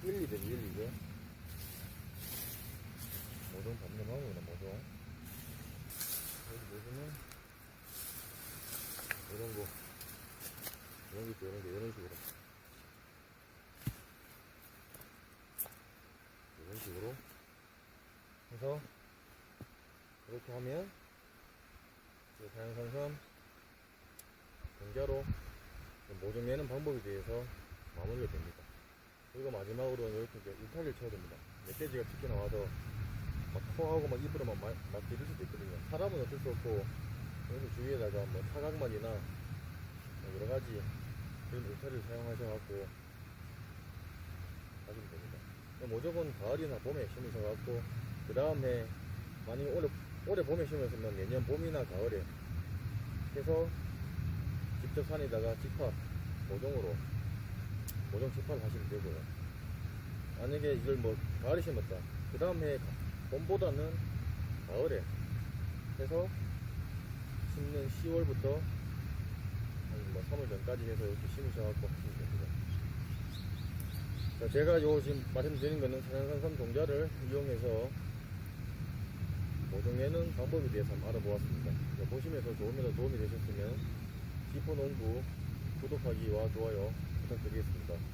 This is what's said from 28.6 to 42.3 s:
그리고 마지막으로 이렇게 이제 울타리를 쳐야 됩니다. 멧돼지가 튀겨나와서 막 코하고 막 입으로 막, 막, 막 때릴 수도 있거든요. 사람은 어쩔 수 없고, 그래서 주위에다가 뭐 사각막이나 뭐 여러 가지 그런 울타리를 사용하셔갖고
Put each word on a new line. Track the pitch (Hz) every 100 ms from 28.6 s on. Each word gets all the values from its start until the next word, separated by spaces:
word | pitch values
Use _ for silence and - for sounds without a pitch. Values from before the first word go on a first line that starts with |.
| - - - - - - -
그리고 | 127 135
마지막으로 | 113 98 117 131 127 117
이렇게 | 107 117 110
이제 | 95 98
울타리를 | 110 160 156 123
쳐야 | 120
됩니다. | 101 85 - - - 95
멧돼지가 | - 151 127
튀겨나와서 | 113 - 131 98 104 107 101 - - - - - - - -
막 | - - -
코하고 | 160 160 147
막 | 123
입으로 | - 147 123
막, | 101
막, | 104 113 -
막 | 101 -
때릴 | 113 -
수도 | -
있거든요. | 185 - - - -
사람은 | 160 196 170
어쩔 | 117 135
수 | 135
없고, | 117 120 104 98 - - - - - -
그래서 | 135 135 -
주위에다가 | 127 135 107 101 101
뭐 | - -
사각막이나 | 147 151 156 131 107 113
뭐 | 107 - - - - - - - - - - - -
여러 | 107
가지 | 131 - 107 101 - - - - - -
그런 | 123 117
울타리를 | 104 139 127 104
사용하셔갖고 | 117 117